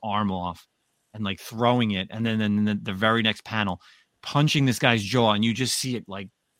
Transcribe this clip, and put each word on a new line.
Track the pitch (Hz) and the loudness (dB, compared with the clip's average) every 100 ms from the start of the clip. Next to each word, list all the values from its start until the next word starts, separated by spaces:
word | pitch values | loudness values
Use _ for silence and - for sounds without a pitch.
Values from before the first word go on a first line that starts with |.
arm | 110 104 104 | -4 -2 0
off | 92 87 85 _ _ _ _ _ | -2 -6 -8 _ _ _ _ _
and, | 107 | -8
like, | 101 95 | -6 -6
throwing | - 113 120 123 113 | -10 0 2 4 2
it. | 98 95 | -2 -6
And | 110 113 | -4 -2
then, | 110 | 0
then | 107 104 104 | 0 2 2
the, | 104 | 0
the | 87 | -4
very | 95 110 113 | 0 2 2
next | 110 104 | 2 -2
panel, | - 110 101 90 - _ _ _ | -4 -4 -2 -4 -10 _ _ _
punching | - 143 151 156 135 | -2 2 2 4 2
this | 113 | 2
guy's | 135 117 | 2 2
jaw. | 101 123 117 | 2 2 4
And | 104 113 | 4 2
you | |
just | 110 123 - | 0 -2 -2
see | 135 120 | -4 -6
it, | - | -8
like, | 98 98 _ _ _ | -12 -14 _ _ _